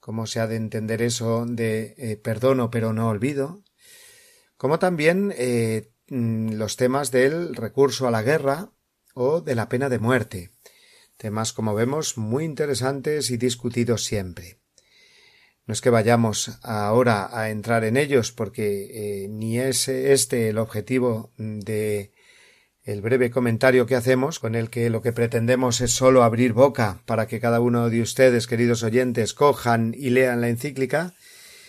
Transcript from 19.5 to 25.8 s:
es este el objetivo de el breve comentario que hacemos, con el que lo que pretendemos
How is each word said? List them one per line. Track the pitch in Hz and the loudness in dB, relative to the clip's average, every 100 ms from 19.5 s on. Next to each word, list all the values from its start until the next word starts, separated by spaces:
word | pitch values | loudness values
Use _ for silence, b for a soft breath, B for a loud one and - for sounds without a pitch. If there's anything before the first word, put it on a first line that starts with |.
| 120 | 0
es | 131 123 - | 0 0 -2
este | 131 139 135 - 123 110 | 0 4 4 4 0 0
el | 110 | 0
objetivo | 110 107 101 127 123 113 113 - | -2 -6 -2 0 0 -2 -8 -10
de | 107 107 101 107 107 104 98 b b b b b b _ - | -10 -8 -6 -4 -2 -4 -6 b b b b b b _ -10
el | 104 | -6
breve | 110 127 120 | 0 2 2
comentario | 123 120 110 131 127 | 0 0 2 4 4
que | 120 127 | 2 0
hacemos, | 123 131 143 - | 2 0 0 -4
con | 113 | -6
el | 113 113 | -4 -4
que | 120 117 | -2 -2
lo | 117 | 0
que | 117 | -2
pretendemos | 120 117 120 117 127 127 120 | -2 -2 0 2 2 2 0